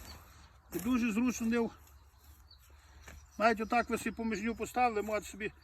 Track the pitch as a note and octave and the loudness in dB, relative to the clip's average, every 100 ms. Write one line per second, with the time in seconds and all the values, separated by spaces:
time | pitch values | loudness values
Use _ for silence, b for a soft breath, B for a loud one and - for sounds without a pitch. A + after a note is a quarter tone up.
0 | - B B B B B - E3+ G#3+ B3+ | -18 B B B B B -10 -6 0 2
1 | A#3 G#3 B3 - A3+ A#3 A#3 - - - | 2 2 2 0 0 2 0 -4 -20 -20
2 | - - - - - - - B B B | -20 -20 -20 -20 -20 -20 -20 B B B
3 | B B - - G#3+ G#3+ G#3+ A#3+ A3+ A3+ | B B -20 2 4 4 2 0 2 -2
4 | A#3 G3 A3+ G#3 A3 A3 G#3+ - B3 G#3+ | -2 -4 -4 -2 -2 -4 -4 2 2 2
5 | G#3 G#3+ - G3 G#3 - | -2 -4 -4 -8 -8 -8